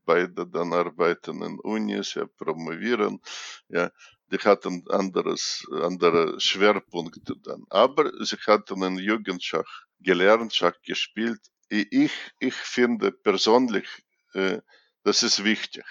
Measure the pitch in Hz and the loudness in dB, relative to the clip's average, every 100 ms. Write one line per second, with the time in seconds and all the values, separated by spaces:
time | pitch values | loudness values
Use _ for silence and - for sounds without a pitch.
0 | - 85 87 87 87 87 85 87 85 - | 0 2 2 -4 -6 -4 -2 0 -2 0
1 | 85 87 - 80 85 85 - 110 107 101 | 0 0 -6 -10 -8 -8 -6 -4 -4 -4
2 | 98 - 82 _ - 80 82 82 107 117 | -6 -6 -8 _ -8 -8 -8 -6 -2 0
3 | 104 101 - - - - _ 87 87 - | 0 -4 -12 -16 -16 -18 _ -2 -2 -6
4 | - _ _ 95 107 98 - 90 87 95 | -20 _ _ 0 4 4 2 -8 -4 -2
5 | 95 87 87 87 - - - - 85 92 | -2 -2 -2 -4 -4 -8 -8 -4 -4 2
6 | 87 85 80 - - 95 101 101 - 87 | 2 4 2 0 -2 2 4 2 -2 -10
7 | 82 - - - - - - 98 127 147 | -10 -12 -12 -12 -12 -14 -2 2 4 4
8 | 147 - 104 107 - 104 - 95 92 92 | 0 -2 -6 -4 2 2 2 -4 -2 -2
9 | 95 113 101 90 - 82 - - - _ | -2 -2 -4 -8 -4 -4 -6 -12 -20 _
10 | 92 90 95 113 113 - 87 - - - | 0 4 6 4 2 0 0 0 -6 -6
11 | - - 113 110 _ _ _ 104 - 131 | -6 -4 -4 -6 _ _ _ -4 0 2
12 | 151 - - - 131 - - - 120 117 | 2 0 -14 -6 -6 -4 -4 2 2 2
13 | 101 - 107 95 - 120 127 95 - - | -2 0 0 2 4 4 4 0 -4 -12
14 | _ _ _ 95 95 92 - _ _ _ | _ _ _ -2 -2 -2 -8 _ _ _
15 | - 101 120 - 101 107 - - - | 0 2 2 2 2 0 -4 -12 -16